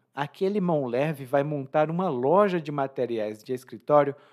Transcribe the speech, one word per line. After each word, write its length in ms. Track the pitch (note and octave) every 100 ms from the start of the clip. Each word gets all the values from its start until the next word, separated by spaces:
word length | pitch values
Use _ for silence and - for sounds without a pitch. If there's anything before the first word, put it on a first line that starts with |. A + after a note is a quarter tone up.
| _
aquele 460 | - C#3+ - F#3+ G#3
mão 260 | F3+ D#3 B2+
leve, 380 | A#2+ D3+ C#3
vai 180 | C3 C#3+
montar 480 | C#3+ D3 C3 D#3 D#3
uma 180 | E3+ F#3+
loja 520 | B2+ C3 F3+ G#3 F3+
de 100 | D3+
materiais 720 | D3 C#3 - A#2+ A#2 G#2+ G#2+
de 100 | -
escritório 640 | B2+ - A2 - D3 C#3+ C3+ -